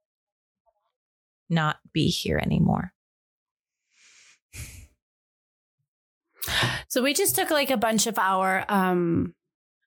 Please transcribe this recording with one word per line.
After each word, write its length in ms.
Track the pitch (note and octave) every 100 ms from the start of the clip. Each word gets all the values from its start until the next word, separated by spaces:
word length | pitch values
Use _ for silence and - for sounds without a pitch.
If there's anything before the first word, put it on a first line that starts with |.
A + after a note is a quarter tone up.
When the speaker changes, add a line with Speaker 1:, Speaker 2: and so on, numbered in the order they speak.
| _ _ _ _ _ _ _ _ _ _ _ _ _ _ -
Speaker 1:
not 300 | E3 D3+ - -
be 160 | D#3+ D#3+
here 280 | - - D2+
anymore. 560 | - - - - - - _ _ _ _ _ _ _ _ _ _ - - - _ _ - - - - _ _ _ _ _ _ _ _ _ _ _ _ _ _ _ - - - - -
Speaker 2:
So 120 | C4
we 120 | C4+
just 220 | D4 F#4+ F#4+
took, 140 | F4+
like, 180 | D4+ C4+
a 80 | A#3+
bunch 300 | A3+ A3 A#3
of 100 | A3
our, 460 | F#3+ F#3+ F#3+ F#3+ -
um, 680 | G3+ F#3 F3+ F3 F3 F3 - _ _ _ _